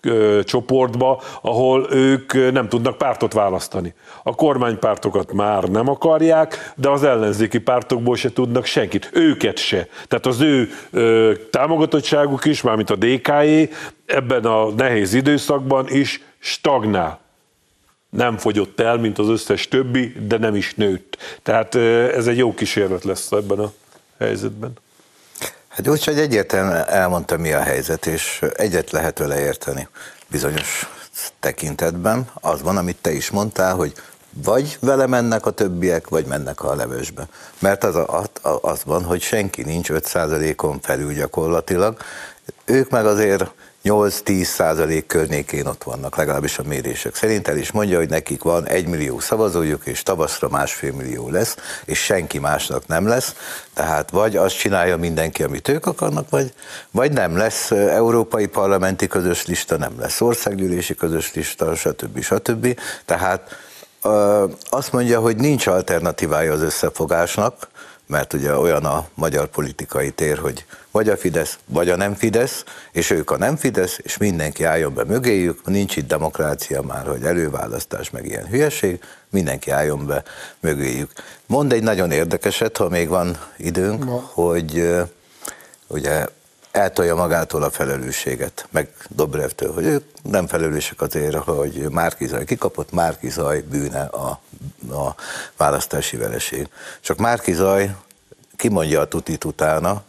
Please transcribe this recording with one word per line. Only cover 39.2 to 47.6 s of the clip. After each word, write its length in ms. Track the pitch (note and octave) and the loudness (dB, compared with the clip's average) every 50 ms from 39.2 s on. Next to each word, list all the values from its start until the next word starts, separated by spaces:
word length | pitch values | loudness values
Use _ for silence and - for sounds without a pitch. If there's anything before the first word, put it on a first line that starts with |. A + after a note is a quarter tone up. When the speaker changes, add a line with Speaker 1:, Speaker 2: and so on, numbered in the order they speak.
Speaker 2:
senki 400 | - - - A2 G2+ F#2+ - - | 0 0 0 0 0 -2 -4 -6
nincs 280 | A#1+ C#2+ D#2+ E2+ E2 - | -6 -4 -4 -4 -2 -2
öt 140 | D2+ D#2+ - | -2 -2 -2
százalékon 720 | - - F2+ E2 D2+ D#2+ D2+ D#2 D#2 D2 - - D2+ C#2+ C2+ | -2 -2 0 0 0 0 0 0 0 -2 0 -2 -2 -2 -4
felül 300 | - - C2+ C2+ D2 D2 | -4 -2 -2 -2 -2 -4
gyakorlatilag. 840 | D2 D2 C#2+ C#2 - - D#2+ E2 E2+ E2 - - F#2+ F2 G2 A2 A2+ - - - - - - - - _ _ - - _ _ | -4 -4 -4 -4 -2 -2 0 2 0 0 0 0 0 2 2 0 0 -4 -14 -16 -16 -16 -16 -18 -20 _ _ -20 -20 _ _
Ők 260 | - A#2+ C3+ C3 - | 2 2 2 2 2
meg 160 | - A#2+ G#2+ | 2 2 4
azért 440 | G#2+ G#2 G#2 G#2+ G2+ G2 F#2+ F#2+ - - _ - - _ _ | 4 4 4 4 4 4 2 0 -4 -6 _ -20 -20 _ _
nyolc-tíz 640 | - G2+ G#2 G#2 G#2 G2+ F#2+ - - - G2 F#2 F2 - | 0 2 4 4 4 2 0 -2 -2 0 2 2 0 -2
százalék 580 | - - F#2 D#2+ D#2 D#2 E2 D#2 D#2+ D#2 - | 0 0 2 2 2 2 0 0 0 -2 -2
környékén 600 | - - E2+ D#2 E2 D#2+ C#2+ C#2+ - - C#2+ C#2 | 0 0 0 0 2 -2 -4 -4 -4 -6 -4 -4
ott 160 | C#2 - - | -4 -6 -8
vannak, 340 | - C2 A#1 C2 C2+ C#2 - | -8 -10 -10 -8 -8 -6 -2
legalábbis 420 | - D#2 C#2+ C#2+ C#2+ D2 D2 - - | -2 0 0 0 -2 -2 -4 -4 -6
a 40 | |
mérések 520 | C#2 D2 D2 C2 B1+ A#1+ A#1+ - - - - | -6 -6 -6 -4 -4 -6 -6 -6 -8 -8 -4
szerint. 340 | - - A2 A2 G2+ F2 - | -2 0 0 0 0 0 -2
El 80 | D2 | -2
is 140 | D2 | -2